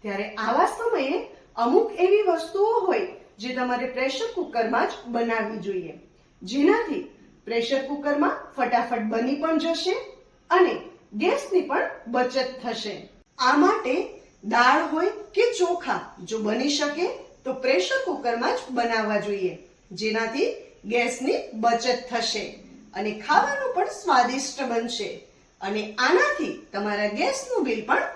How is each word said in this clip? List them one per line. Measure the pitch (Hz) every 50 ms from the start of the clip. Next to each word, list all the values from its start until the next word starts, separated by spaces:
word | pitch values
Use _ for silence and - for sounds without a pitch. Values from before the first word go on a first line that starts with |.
| -
ત્યારે | 208 196 196 208 - - 226
આવા | 220 220 240 285 370 -
સમયે | - - 453 466 - 330 269 269 311 440 - - - - - _ _
અમુક | - 233 240 277 415 453 427 415 339
એવી | 359 381 403 427 415 359
વસ્તુઓ | 339 330 320 - - 392 403 440 466 403
હોય | 370 370 294 220 185 - - - - - _ -
જે | 208 254 254
તમારે | 254 254 247 247 240 254 254
પ્રેશર | - 254 262 269 269 - 453 466 -
કુકરમાં | 370 302 - - 233 226 214 254 - - -
જ | - - - 247
બનાવવી | 233 233 233 233 226 226 220 208 220 -
જોઈએ, | 175 202 190 180 170 156 - - - _ _ _ _ _ _ _
જેનાથી | - 185 226 277 285 359 415 453 466 381 277 180 143 - - - - - _ _ _
પ્રેશર | - 233 233 233 269 269 269 269 269
કુકરમાં | 285 294 285 294 285 294 - - - - - -
ફટાફટ | - 269 247 - - 233 233 - - 214 208 214
બની | 220 226 240 262 285 294
પણ | 311 320 320 311
જશે | - 330 330 - - 359 415 - - - - - _ _ _ _ _ _
અને | 320 370 359 302 - - - - - - _ _ -
ગેસની | 208 285 370 523 571 - - 392 359 - -
પણ | 269 - - - - - - 233
બચત | 240 247 247 247 - 269 254 247 - -
થશે. | - 240 226 - - 208 180 - - - - - _ _ _ -
આ | 254 254 - 294
માટે | 320 403 440 - - 254 254 339 - - - - - _ _ _ -
દાળ | 202 220 240 240 254 277 311 330 294
હોય | 302 311 349 392 440 - - - -
કે | 370 466 480 -
ચોખા, | - 359 339 359 339 - 262 - - - - - - 175
જો | - 214 220
બની | 208 208 220 247 269 294
શકે | 294 302 302 294 294 311 359 494 - - - - - _
તો | _ 262 254
પ્રેશર | 254 247 254 277 359 370 - 539 539 523
કુકરમાં | 403 302 - - 240 233 233 254 349 508 508
જ | - -
બનાવવા | 262 240 240 233 226 226 214 208 214 202
જોઈએ, | 190 202 202 196 185 175 156 - - - _ _ _ _
જેનાથી | 196 160 208 220 214 226 226 226 226 277 381 - - - - - - - -
ગેસની | 202 226 240 240 254 247 - 262 285 440 - - - 233
બચત | 220 220 233 233 226 233 240 247 - - -
થશે | 240 233 - - - 214 185 - - - - - - - - - -
અને | 190 208 214 - -
ખાવાનું | - 285 302 - - - - 554 539 508 -
પણ | 349 415 - -
સ્વાદિષ્ટ | - - 359 285 254 240 - 262 277 - - - - 269
બનશે | 233 233 233 233 233 - - 202 175 - - - - _ _ _ _ _ _
અને | 190 196 208 214 208 214 - -
આનાથી | 247 269 339 - 587 587 587 - 311 240 - - - -
તમારા | - 202 208 214 208 202 208 208 202
ગેસનું | 240 339 539 539 - - 508 508 427 294
બિલ | 254 220 214 214
પણ | 226 - 539 - - -